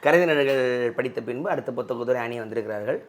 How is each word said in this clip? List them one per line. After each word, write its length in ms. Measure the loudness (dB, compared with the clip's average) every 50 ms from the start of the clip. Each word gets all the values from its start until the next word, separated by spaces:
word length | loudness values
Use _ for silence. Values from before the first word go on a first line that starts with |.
| 6
கரைதினர்கள் 880 | 6 6 6 6 6 4 4 4 4 4 2 2 2 0 0 0 -2
படித்த 300 | -2 -2 -4 -4 -4 -6
பின்பு 300 | -6 -6 -6 -4 -4 -4
அடுத்த 220 | -4 -4 -4 -6 -6
புத்தகத்தோடு 460 | -6 -6 -6 -4 -6 -2 -2 0 -2
ஆனி 200 | -2 -6 -6 -8
வந்திருக்கிறார்கள். 720 | -8 -6 -6 -6 -4 -4 -6 -6 -4 -4 -4 -6 -6